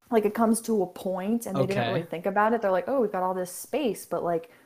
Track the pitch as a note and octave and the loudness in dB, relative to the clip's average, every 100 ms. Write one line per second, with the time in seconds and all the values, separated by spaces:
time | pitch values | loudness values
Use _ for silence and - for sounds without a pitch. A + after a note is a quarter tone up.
0 | _ A3+ G#3 A3 A3+ A3 - A3 F3+ - | _ 2 2 2 4 2 2 0 0 -4
1 | F#3+ F#3 F#3+ A#3 - F#3+ F#3 G3 - E3+ | -6 -4 -2 -2 -2 0 0 0 0 -2
2 | E3+ E3 G3 G3 G#3+ A#3 G3+ F#3 F3+ C4+ | -4 -4 -2 2 2 2 2 0 0 0
3 | G#3 F#3+ F#3 F#3 F3+ - - C4+ C4 F3+ | 0 0 -2 -2 -4 -8 -6 -2 -2 -4
4 | - E3+ E3+ E3+ - - | -4 -4 -2 -2 -4 -16